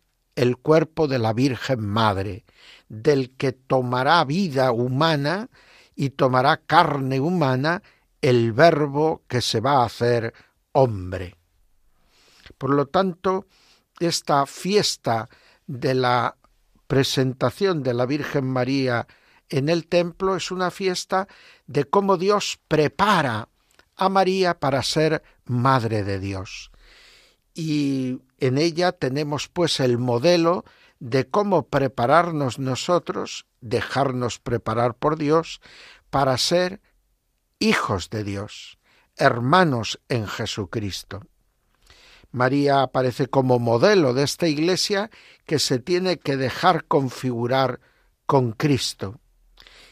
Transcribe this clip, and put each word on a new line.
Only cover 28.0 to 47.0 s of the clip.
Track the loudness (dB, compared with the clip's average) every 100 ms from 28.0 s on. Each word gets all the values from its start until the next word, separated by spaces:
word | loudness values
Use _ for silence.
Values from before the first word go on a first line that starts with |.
| -4 -6 -12 _
en | -2 2
ella | 0 0 -2
tenemos, | -2 -4 -2 -4 -6 -6
pues, | -2 -2 0
el | 0 2
modelo | 0 2 2 4 2 0 -6 _ _ _
de | -4 -2 0
cómo | -2 2 0 0
prepararnos | -2 -2 0 2 4 2 -2 -4 -4
nosotros, | -6 -4 0 0 0 -6 -8 -12 -16 _
dejarnos | -4 -4 -2 -2 -2 -2 -4 -6
preparar | -6 -6 -4 0 -2
por | 0 -2 -2
Dios, | 0 0 0 -10 -20 -20 -20 -20 _
para | 0 0 0
ser | 0 0 0 -6 _ _ _ _ _ _ _ _
hijos | 0 0 0 -4 -4
de | -8
Dios, | -6 -8 -10 -16 -20 -20 _ _ _ 0
hermanos | 2 2 2 2 2 0 -4 -10 -6
en | -4 -4
Jesucristo. | -6 -6 -6 -6 -6 -6 -8 -12 -14 -16 _ _ _ _ _ _ -20 -20 -20 _
María | 0 2 2 2 2
aparece | 2 0 -2 -2 0
como | 2 2 2
modelo | 2 4 4 4 4
de | 2
esta | -2 0 -2
iglesia | 0 0 0 -2 -2 -4 -10 -20 _ -4
que | -2
se | 0 -2
tiene | 0 -2 0 -2
que | -4 -2
dejar | -4 0 2 2 2
configurar | 0